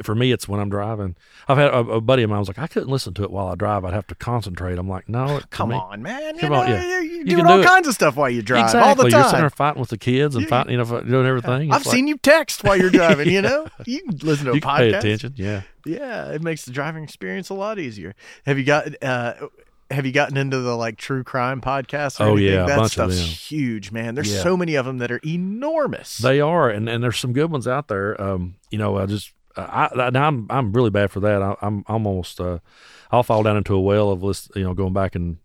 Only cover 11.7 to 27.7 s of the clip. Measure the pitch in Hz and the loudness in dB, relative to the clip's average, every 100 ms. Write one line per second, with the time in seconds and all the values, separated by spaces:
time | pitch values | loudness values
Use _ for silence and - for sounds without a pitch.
11.7 | 269 269 247 294 294 269 320 285 - 202 | 2 2 2 2 2 4 4 2 -2 2
12.7 | 196 185 185 165 143 165 190 214 285 311 | 4 6 6 6 4 4 2 2 0 -4
13.7 | - - 285 339 147 156 147 135 139 135 | -12 -8 -8 -6 -4 -2 0 0 0 2
14.7 | 139 117 98 107 110 123 135 98 101 - | 2 4 2 0 -2 -6 -8 -6 -6 -10
15.7 | _ - 202 269 208 67 151 165 156 - | _ -10 -8 -8 -10 -8 -8 -6 -8 -8
16.7 | 127 147 160 151 - 190 190 175 196 208 | -8 -8 -8 -14 -12 -10 -10 -8 -8 -8
17.7 | 208 135 104 85 - - - 135 139 131 | -8 -10 -10 -14 -16 -20 -8 -2 0 2
18.7 | 147 151 - 135 123 120 - 143 _ _ | 0 0 -6 -4 -4 -4 -8 -14 _ _
19.7 | _ - 135 135 139 131 139 135 131 123 | _ -8 -4 0 0 0 0 -2 -2 -2
20.7 | 117 113 110 - 131 123 131 123 131 127 | -2 -4 -6 -6 -6 -4 -4 -2 -4 -4
21.7 | 139 127 143 143 - 107 104 98 95 90 | -4 -4 -6 -4 0 2 4 4 2 2
22.7 | 143 110 - 107 90 82 80 - 151 127 | 2 2 0 0 0 -2 -6 -8 -4 -4
23.7 | 110 98 113 113 123 208 196 175 185 170 | -4 -8 -8 -6 -4 -4 -2 0 0 0
24.7 | 147 123 127 120 120 156 175 185 220 294 | -2 -2 -4 -4 -4 -4 -4 -4 -4 -2
25.7 | 320 247 - - - 127 139 147 175 127 | -2 -2 -4 -10 -2 2 2 2 2 2
26.7 | 104 113 117 120 - 127 123 165 147 120 | 0 -2 -2 -2 -2 -2 -2 -2 -2 -4